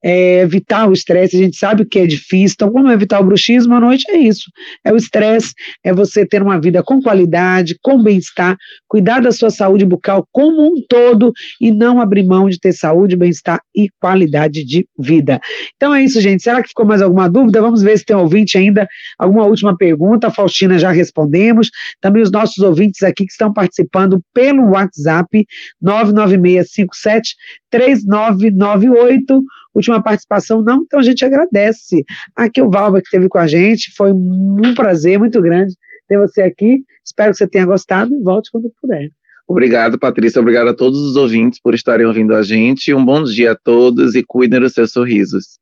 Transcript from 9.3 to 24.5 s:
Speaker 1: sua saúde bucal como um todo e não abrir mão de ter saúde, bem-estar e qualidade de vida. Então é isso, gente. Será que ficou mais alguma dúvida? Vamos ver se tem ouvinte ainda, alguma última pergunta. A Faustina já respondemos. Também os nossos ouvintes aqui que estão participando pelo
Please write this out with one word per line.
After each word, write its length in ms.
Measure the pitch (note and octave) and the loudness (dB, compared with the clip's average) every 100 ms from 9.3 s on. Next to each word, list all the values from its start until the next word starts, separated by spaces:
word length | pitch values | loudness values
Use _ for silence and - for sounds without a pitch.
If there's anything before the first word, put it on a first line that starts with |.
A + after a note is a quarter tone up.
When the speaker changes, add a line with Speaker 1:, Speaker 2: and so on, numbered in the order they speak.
Speaker 1:
sua 180 | G#3+ A3+ | 0 -2
saúde 340 | - G3 G3 | 0 0 2
bucal 420 | F#3+ F3 - G3 - | 2 0 -2 -4 -2
como 340 | - D4+ D#4+ D4+ | 0 0 2 0
um 160 | E4+ - | 0 0
todo 440 | A#3+ A#3+ A3+ A#3+ - - - | 2 4 4 2 -2 -16 -4
e 100 | A3+ | 0
não 300 | G#3+ A#3 B3 | 2 2 2
abrir 240 | A3 G3+ | 2 0
mão 240 | F#3 F#3 G3 | 2 2 0
de 100 | F3+ | 0
ter 140 | F#3+ | -4
saúde, 440 | F3 D#3+ E3 G3 F3+ | -2 -2 0 0 2
bem-estar 440 | F3 E3+ - E3 _ | 0 -2 -4 -6 _
e 140 | - G#3 _ | -4 -4 _
qualidade 640 | F3+ F#3+ E3 D3 D#3 D3+ | -2 0 0 0 -2 -4
de 220 | C3+ D#3 - - | -4 -4 -4 -10
vida. 420 | C3 D#3+ C#3 - - - - _ | 0 0 0 -4 -6 -14 -16 _
Então 180 | C#4+ | 0
é 80 | C#4 | 2
isso, 180 | C4+ A3+ | 2 2
gente. 220 | G3+ G3 | 0 0
Será 200 | A#3 B3 | 0 -2
que 60 | - | -4
ficou 180 | - G#3+ | -2 0
mais 160 | G#3 | 2
alguma 260 | F#3+ F#3 F3+ | 2 2 2
dúvida? 320 | F#3+ B3 G#3+ | 2 2 2
Vamos 220 | A3 A3+ | 2 2
ver 160 | G3 G#3+ | 2 0
se 60 | |
tem 120 | - G3+ | 0 0
ouvinte 420 | E3+ F#3+ G#3 F#3+ | 2 0 0 0
ainda, 300 | G3 G#3 G3 - - - | 2 0 -2 -8 -20 -4
alguma 260 | F3+ G#3 | 0 2
última 320 | G#3 A3 G3+ F3 | 2 0 0 0
pergunta. 500 | F3+ D#3 F#3 A3+ A#3 | 0 0 0 0 0
A 20 | |
Faustina 480 | - G3 - F#3+ F#3 | -2 -4 0 0 2
já 120 | F3+ | 2
respondemos. 800 | E3 F3 - D3+ D#3+ G#3+ A3+ A3 - - - | 0 -2 -2 -2 0 2 2 0 -4 -18 -6
Também 220 | F#3+ G#3 | -2 0
os 80 | G#3+ | 0
nossos 280 | G#3 A3 F#3+ | 0 -4 0
ouvintes 440 | G3 D#3 G#3 F#3 | 0 2 0 0
aqui 220 | F#3+ F3+ | -4 -2
que 80 | F#3+ | -8
estão 200 | - A3 | -4 -4
participando 680 | G#3 F#3 - F3+ F#3 G3 F#3 - | -2 -4 -4 -4 0 0 0 -2
pelo 380 | - C4 | 0 0